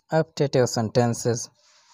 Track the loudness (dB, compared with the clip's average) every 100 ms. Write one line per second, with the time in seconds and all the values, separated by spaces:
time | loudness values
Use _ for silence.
0 | _ -2 -2 -2 0 2 0 0 -2 0
1 | 0 0 -2 -4 -6 _ _ _ _